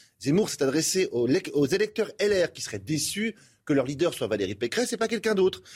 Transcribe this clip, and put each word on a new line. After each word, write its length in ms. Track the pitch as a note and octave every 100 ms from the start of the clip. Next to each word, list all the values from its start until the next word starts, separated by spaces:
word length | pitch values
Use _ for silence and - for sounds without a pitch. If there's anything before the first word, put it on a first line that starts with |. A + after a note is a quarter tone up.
| - -
Zemmour 300 | C3 F3+ G#3+
s'est 120 | -
adressé 460 | C3+ D#3 D#3 F#3 F3
aux 140 | A#2+ A#2+
lec-, 220 | F3 -
aux 120 | D3 C3+
électeurs 460 | F#3+ G#3+ - G3+ -
L 240 | G#3 G3
R 80 | E3
qui 100 | -
seraient 160 | - G#2
déçus 600 | F#2+ D3+ - G3 A3 - - _
que 80 | -
leur 140 | C#3 B2+
leader 280 | C#3 E3+
soit 140 | - A2
Valérie 280 | G#2 F#2+ G#2
Pécresse 360 | A#2+ - B3
et 60 | A3+
pas 100 | A3+
quelqu'un 260 | A3 A3
d'autre. 300 | G3 F#3 - -